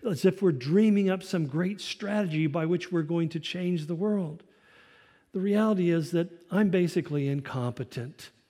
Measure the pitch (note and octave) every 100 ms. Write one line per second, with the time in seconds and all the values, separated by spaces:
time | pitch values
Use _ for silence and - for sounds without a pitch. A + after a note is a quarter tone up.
0 | A#3 D#3+ F#3+ F#3 F#3+ C#3 B2+ F#3 A3 G3+
1 | F#3+ F#3 F#3 F#3 D3 D3 F3+ G#3 - -
2 | G3+ G#3 G3 D#3 D#3+ D3+ D#3+ F3 - F3
3 | D3+ E3+ E3 D#3+ - F3+ F3+ F3 D3+ E3
4 | G#3 G#3 E3 D#3+ - _ _ - - -
5 | _ _ _ F#3+ G3 G#3 G#3+ G#3 F3 E3+
6 | D#3 E3+ E3+ - - F#3 G#3 F3+ F3 F3
7 | - D3 C#3 C#3+ C3+ C3+ B2 A#2 B2 -
8 | B2 - - _